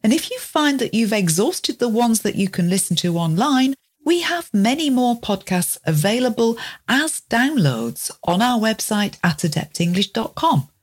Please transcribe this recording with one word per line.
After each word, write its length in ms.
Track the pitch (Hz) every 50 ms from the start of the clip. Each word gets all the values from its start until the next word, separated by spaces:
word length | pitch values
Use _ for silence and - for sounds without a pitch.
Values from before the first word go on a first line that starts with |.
And 120 | - 214 254
if 180 | 330 - -
you 80 | 508 508
find 400 | - - - 311 302 285 277 262
that 140 | 240 - -
you've 180 | 220 226 196
exhausted 680 | 220 208 190 165 156 170 214 311 370 - - - - -
the 100 | 240 247
ones 320 | 214 226 240 233 226 220
that 140 | - 208 -
you 140 | - 196 190
can 200 | - - 175 175
listen 260 | 185 196 - - 175
to 200 | 156 - 180 170
online, 580 | 170 170 165 160 175 240 294 277 254 262 269 269 _ _ _ _ _ _
we 180 | 294 339 349
have 320 | 330 - 339 349 339 - -
many 360 | 202 196 226 262 311 320 294
more 300 | 262 247 247 240 240 240
podcasts 580 | - - 202 190 - - 185 180 175 - - - _
available 720 | 160 160 147 151 196 220 247 254 247 226 - 233 226 233 233 - - - - _
as 340 | - 233 269 302 320 - - _ _
downloads 840 | 233 233 254 277 320 262 170 139 123 113 117 117 - - - - - _ -
on 180 | - 175 180
our 160 | 233 247 247
website 600 | 226 214 220 220 - - - 220 208 208 190 - - -
at 200 | 175 160 - -
adept 380 | 165 147 160 151 - _ -
english 300 | 170 170 180 190 202 -
dot 240 | _ 226 220 - _
com. 340 | - - 330 277 147 - - _ _